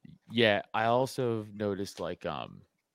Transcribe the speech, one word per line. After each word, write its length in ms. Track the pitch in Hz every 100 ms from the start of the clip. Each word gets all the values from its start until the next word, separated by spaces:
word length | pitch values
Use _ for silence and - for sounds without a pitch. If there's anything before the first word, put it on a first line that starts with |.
| - - -
Yeah, 320 | 113 110 101 -
I 120 | 107
also 600 | 113 123 131 - 123 113 107
noticed, 460 | 104 104 98 98 -
like, 260 | 87 90
um, 360 | 87 69 55 50 - _ _